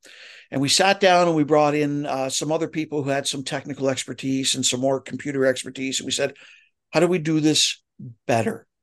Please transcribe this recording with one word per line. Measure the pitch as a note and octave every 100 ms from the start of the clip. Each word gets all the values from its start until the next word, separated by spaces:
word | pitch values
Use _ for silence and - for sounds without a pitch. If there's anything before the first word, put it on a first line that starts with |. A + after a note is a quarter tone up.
| - - - - -
And | C3+
we | C#3
sat | - F#3+ G3
down | F#3+ F3 F3
and | D#3+
we |
brought | C#3+ D3+ D3
in, | D3 D3 C#3+
uh, | D3 C3+ C3+
some | - D3+
other | D#3 D#3
people | D#3+ D#3 D3
who | C3+
had | C#3 C3+
some | D3
technical | C3 D3 - C3+ C3+
expertise | B2+ - B2 C3+ C3+ C3
and | C3 B2
some | B2
more | C3+ C3+
computer | - B2+ C#3+ C3+ C3
expertise. | C3 C3 B2+ C3 B2
And |
we | C3+
said, | C3 C#3 - - - _ _ _
"How | D#3
do | E3+
we | F3+
do | D#3 D#3
this | D3+ D3+ - - _ _ C3 A#2 -
better? | A#2 A2+ - _ _